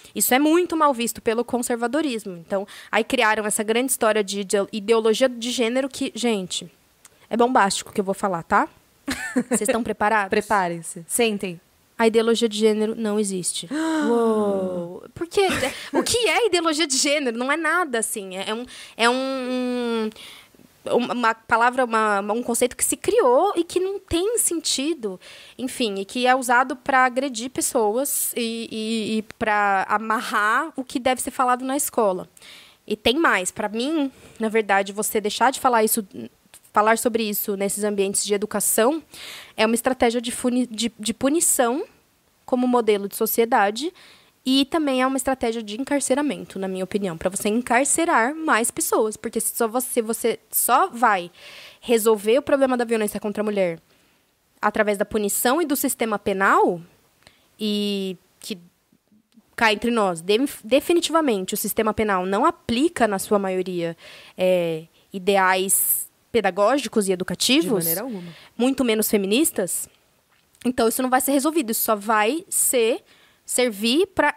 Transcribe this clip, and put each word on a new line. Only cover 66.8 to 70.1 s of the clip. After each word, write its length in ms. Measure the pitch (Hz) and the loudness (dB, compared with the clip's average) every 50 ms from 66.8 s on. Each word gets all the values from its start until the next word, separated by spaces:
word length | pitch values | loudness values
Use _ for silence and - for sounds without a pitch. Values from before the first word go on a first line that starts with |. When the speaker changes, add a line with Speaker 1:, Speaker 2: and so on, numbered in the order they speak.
| 247 220 - 233 202 185 | -2 -2 -2 0 0 0
Speaker 1:
e 40 | |
educativos, 720 | 190 180 185 - 175 - - - 254 294 330 285 240 180 165 | -2 -2 -4 -6 -4 -2 2 4 4 4 4 2 0 0 0
Speaker 2:
De 40 | 165 | -2
maneira 120 | 165 185 | -4 -4
alguma. 220 | 220 269 226 185 175 175 160 - - - _ - | -6 -8 -10 -10 -12 -14 -18 -20 -20 -14 _ 0
Speaker 1:
muito 260 | 233 262 269 - 262 | 0 0 2 2 0
menos 240 | 233 220 220 208 - | 2 2 2 2 2
feministas, 800 | - 208 196 190 208 254 320 - - - 196 170 - - - - _ _ _ _ | 0 0 2 2 2 2 2 2 0 -2 -4 -4 -4 -6 -8 -12 _ _ _ _